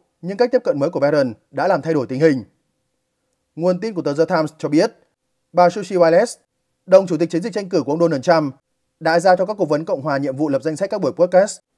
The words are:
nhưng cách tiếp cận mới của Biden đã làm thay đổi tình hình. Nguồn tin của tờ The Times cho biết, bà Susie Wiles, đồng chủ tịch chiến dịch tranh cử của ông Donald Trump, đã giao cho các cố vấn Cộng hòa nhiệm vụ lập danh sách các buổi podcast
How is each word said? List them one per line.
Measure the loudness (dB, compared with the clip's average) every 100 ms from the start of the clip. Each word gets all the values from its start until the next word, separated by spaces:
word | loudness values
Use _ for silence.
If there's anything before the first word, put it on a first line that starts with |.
| _ _
nhưng | -10 -2
cách | 0
tiếp | 0
cận | -2 -2
mới | -2
của | -2
Biden | 0 0 -2 -6 _
đã | -4 -2
làm | -2
thay | 0
đổi | -4 -2
tình | 0
hình. | 0 0 -6 _ _ _ _ _ _ _ _ _ _ -4
Nguồn | -2 -2
tin | -4
của | -6
tờ | -4
The | 0
Times | 0 0 -2 -4
cho | 0
biết, | 2 2 _ _ _ _ _ _
bà | 2 2
Susie | 2 -4 2
Wiles, | 4 4 2 -6 _ _ _ _ 4
đồng | 4 4
chủ | -2
tịch | -2
chiến | -2
dịch | -4
tranh | -6 -2
cử | -2
của | -2
ông | 0
Donald | 0 0
Trump, | 2 2 0 -8 _ _ _ -6
đã | 0 2
giao | 4 2
cho | 2
các | -2
cố |
vấn | -2 -2
Cộng | -2 -6
hòa | -4 -4
nhiệm | -4 -4
vụ | -2
lập | -2
danh | -4 -6
sách | -6
các | -4
buổi | -4
podcast | 0 2 4 2 -4 _